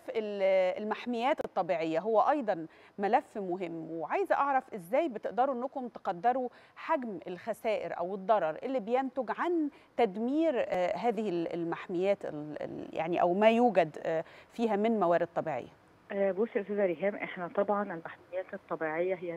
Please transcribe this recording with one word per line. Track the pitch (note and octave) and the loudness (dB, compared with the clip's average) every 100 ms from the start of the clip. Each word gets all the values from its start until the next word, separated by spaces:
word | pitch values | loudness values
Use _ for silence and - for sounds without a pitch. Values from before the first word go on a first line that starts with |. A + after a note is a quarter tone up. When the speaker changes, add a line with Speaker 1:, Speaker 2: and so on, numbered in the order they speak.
| - | -4
Speaker 1:
ال-، | A3+ G#3+ G3+ F#3+ F#3+ F#3 F3+ | -4 -4 0 4 4 2 0
المحميات | G#3+ G#3 A#3+ A#3 B3 D#4 - | -4 -4 -4 0 0 0 -2
الطبيعية | - F3 E3 E3 D#3+ | -2 0 0 2 0
هو | G3+ G#3+ | 2 4
أيضًا | - D4 G#3+ E3+ D#3 - - - | 4 2 0 -2 -6 -14 -16 -4
ملف | G3+ B3 - A3+ | 2 2 2 -6
مهم، | F#3 F#3 E3+ E3 D#3+ | -4 -4 -4 -8 -8
وعايزة | E3 D3+ D#4+ F4+ - | -8 -4 -2 2 2
أعرف | C#4 C4+ C4 | 2 0 -2
إزاي | A3 E3+ C4 E4+ | -10 -2 0 0
بتقدروا | G3 - F#3+ C4 B3 | -4 -4 0 0 0
إنكم | C4+ C#4 B3 | -4 -6 -8
تقدروا | - - F3 A3+ B3+ B3 - - - | -8 -6 0 0 2 -2 -8 -20 -14
حجم | - D#4+ A#3+ F3+ - | -2 -2 -2 -6 -8
الخسائر | F3 A#3 G#3 A3+ G3+ E3+ - | -8 -6 -4 -2 -2 -2 -4
أو | F3 G3+ | -4 -4
الضرر | F#3+ G#3+ D#3+ D#3 | 2 4 4 -2
اللي | B3+ C4 | -4 -4
بينتج | G3+ B3+ C4+ C4+ A3 G#3 | 0 0 0 -4 -4 -2
عن | D#4+ E4+ D4 - - - | 0 0 0 -4 -8 0
تدمير، | A3+ G3 A#3+ D4 E4 A#3+ | 0 2 0 2 2 2
آه، | - F3+ F3+ - | 0 0 0 0
هذه | A#3 G#3 G#3+ | 0 0 -2
ال-، | E3+ E3 | 0 -2
المحميات | F3 E3 D#3+ - F3 G3 G3 - | -2 -4 -4 -4 0 2 0 -2
ال-، | D3+ D3+ - | -8 -10 -8
ال-، | - D3 - | -8 -8 -6
يعني | - E3+ E3 | -4 0 4
أو | F3 | 4
ما | F#3 A3 | 6 6
يوجد، | A3 B3 F#3 D#3+ - | 6 6 6 2 0
آه، | D#3+ D#3+ - - - | -2 -2 -4 -14 -14
فيها | - A#3 G3+ | -4 0 2
من | A3 A3 | 2 2
موارد | F3 E3+ E3+ E3 | 4 4 2 -2
طبيعية. | D3+ C3 - - _ _ - | -4 -6 -8 -18 _ _ -8
Speaker 2:
آه، | G3+ G3 | 0 0
بصي | F#3 A3+ A3 | 2 0 -2
يا | |
أستاذة | G3 G#3 F#3+ | -2 0 0
ريهام، | D#3 G3 G#3+ | 2 -2 -2
إحنا | A3+ F#3+ F3 | -8 -8 -4
طبعًا | - G3+ G3+ | 0 0 0
المحميات | G3+ E3 - - - F3+ F#3 | -2 -6 -10 -16 -10 -8 -8
الطبيعية | G3 - E3 D#3+ D#3 F#3 F3+ | -12 -8 -4 -2 0 0 -2
هي | F3 | -4